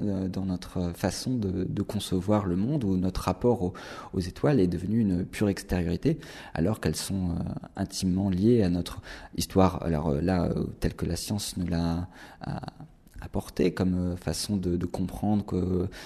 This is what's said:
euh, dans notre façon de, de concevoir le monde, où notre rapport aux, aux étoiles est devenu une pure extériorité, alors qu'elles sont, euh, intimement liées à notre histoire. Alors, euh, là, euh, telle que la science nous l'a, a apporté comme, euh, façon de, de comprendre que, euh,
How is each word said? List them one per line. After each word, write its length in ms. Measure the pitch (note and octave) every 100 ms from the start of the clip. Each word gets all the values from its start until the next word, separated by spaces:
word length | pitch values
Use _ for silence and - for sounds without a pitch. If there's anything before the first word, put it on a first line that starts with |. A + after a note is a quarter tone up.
euh, 280 | G2+ F#2+ F#2+
dans 160 | F#2 F#2+
notre 480 | F2+ - F#2+ F2 F2
façon 400 | G2 - C3+ B2+
de, 300 | G2 F#2 F2+
de 160 | G2+
concevoir 640 | G2 G#2 - F#2 F#2 G#2 F#2+
le 100 | F2
monde, 300 | A2+ D#3 G2+
où 100 | F#2
notre 240 | F2+ -
rapport 440 | - - B2 A2+
aux, 100 | F2+ - - - -
aux 80 | -
étoiles 400 | E2+ - C#3+ C3
est 60 | F2+
devenu 340 | E2 F2 A2+
une 240 | G#2 F2+ F#2
pure 240 | - G#2
extériorité, 680 | F#2 - F2+ E2+ F2+ C3 E3 - - -
alors 260 | - F2 G#2+
qu'elles 160 | - D#2+
sont, 360 | - F#2+ F2+
euh, 20 | E2+ F2+ - - -
intimement 540 | G2 - F#2 F#2 G2
liées 340 | F#2 A2 A#2+
à 60 | F2+
notre 320 | F2 F2 - - - - -
histoire. 480 | - F#2+ F#2 D#2+
Alors, 240 | E2+ D2+ E2
euh, 140 | C#2
là, 240 | F2 F#2 E2
euh, 220 | E2 - -
telle 140 | E2+
que 120 | - D#2+
la 120 | E2+
science 400 | - G#2 - F#2+
nous 100 | F2
l'a, 400 | E2+ E2+ E2+ F#2 - - -
a 220 | - - - - D#3 - - -
apporté 500 | - F#2+ - - F2+
comme, 240 | - F#2 F2+
euh, 200 | F2+ F2
façon 380 | - E2 - G2+
de, 220 | F2+ F2
de 80 | F2
comprendre 580 | - F2+ - G2+ G#2+
que, 120 | G2 F#2
euh, 320 | F2+ F#2 F#2+ -